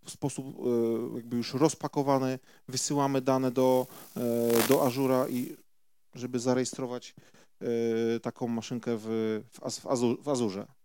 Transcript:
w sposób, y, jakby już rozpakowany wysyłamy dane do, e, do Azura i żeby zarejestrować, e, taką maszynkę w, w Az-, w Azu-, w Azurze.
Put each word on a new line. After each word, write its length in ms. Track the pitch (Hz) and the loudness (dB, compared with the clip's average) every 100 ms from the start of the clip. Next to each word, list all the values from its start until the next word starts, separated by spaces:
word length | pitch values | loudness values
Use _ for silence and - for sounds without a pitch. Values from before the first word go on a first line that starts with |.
| - | -16
w 60 | |
sposób, 340 | - 143 - 135 | -6 -6 -6 -10
y, 680 | - 123 120 113 113 120 120 | -4 0 2 2 0 -4 -8
jakby 220 | 117 120 | -6 -4
już 160 | 117 | -4
rozpakowany 840 | 131 151 - 151 - 139 135 131 131 - - - | 2 2 2 -4 -2 2 2 2 -4 -8 -20 -8
wysyłamy 540 | 127 - 143 139 135 | -6 -2 0 2 2
dane 300 | 131 131 131 | 2 2 2
do, 360 | 123 127 127 127 - - - | 4 4 4 0 -10 -14 -4
e, 520 | 120 117 117 117 110 | 0 2 4 4 6
do 180 | 139 135 | 4 4
Azura 440 | 123 135 127 127 | 2 2 2 2
i 260 | 123 127 - - _ _ _ _ - | -2 -4 -10 -20 _ _ _ _ -10
żeby 240 | 123 127 | -4 -2
zarejestrować, 760 | 123 123 123 - 127 123 - - - - - _ | 2 2 0 -4 -6 -8 -12 -20 -20 -20 -20 _
e, 580 | 123 117 117 113 117 117 | -4 0 0 2 2 0
taką 280 | 120 - 120 | -4 -4 -4
maszynkę 500 | 117 - 123 120 117 | -4 -4 -6 -2 -4
w, 80 | 110 113 110 110 - | -2 -2 -2 -2 -6
w 120 | - | -10
Az-, 160 | 131 - | -10 -8
w 60 | - | -2
Azu-, 360 | 127 123 120 | 2 2 0
w 80 | 143 | -2
Azurze. 380 | 131 117 95 101 - | 0 0 -2 -12 -16